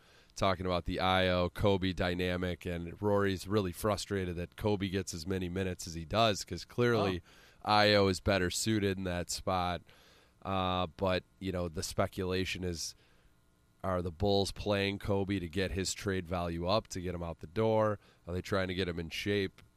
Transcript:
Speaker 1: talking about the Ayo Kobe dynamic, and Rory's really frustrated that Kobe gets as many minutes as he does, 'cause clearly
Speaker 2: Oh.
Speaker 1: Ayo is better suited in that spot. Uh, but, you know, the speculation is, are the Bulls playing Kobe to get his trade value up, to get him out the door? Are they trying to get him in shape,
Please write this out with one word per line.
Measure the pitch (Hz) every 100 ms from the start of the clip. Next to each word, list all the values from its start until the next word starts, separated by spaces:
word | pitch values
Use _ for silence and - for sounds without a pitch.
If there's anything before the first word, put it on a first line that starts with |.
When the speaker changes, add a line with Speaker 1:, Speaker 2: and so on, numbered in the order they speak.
| - - _ -
Speaker 1:
talking | 98 90
about | 92 90 90
the | 90
Ayo | 92 92 92 90 90
Kobe | - 104 98 95
dynamic, | 87 90 90 90 90 90 85
and | 92 85 85 82
Rory's | 104 101 101 92 95
really | 107 95
frustrated | 85 110 98 - 101 90 87
that | 87 -
Kobe | 107 104 98
gets | 95 92
as | 87 80
many | 95 90
minutes | 90 92 90 -
as |
he | 82
does, | 78 98 113 95
'cause | - 87
clearly | - - 120 113 101 90 - - - -
Speaker 2:
Oh. | -
Speaker 1:
Ayo | 107 104 104 98
is | 92
better | - 98 90
suited | - - 110 98 95
in |
that | 92 87 87
spot. | - - 92 87 87 - - - - _ _
Uh, | - 95 92 92 90 -
but, | 98 92 - -
you | 92
know, | 90 87
the | 80
speculation | - - 98 - 92 92 90 87
is, | 90 82 - - _ _ _ _ _ _ _ _
are | 95 90
the | 90
Bulls | 80 101 101 98
playing | - - 101 98 101
Kobe | - 98 95 98
to | 85
get | 87 92
his | 95 92
trade | - 104 92 82
value | 90 87 85 87
up, | 107 -
to | 95
get | 87
him | 87
out | 85 80
the | 76
door? | 95 110 110 107 101 - _ -
Are |
they | 90
trying | - 98 92
to |
get | 92 90
him | 85
in | 82
shape, | - 104 101 95 - -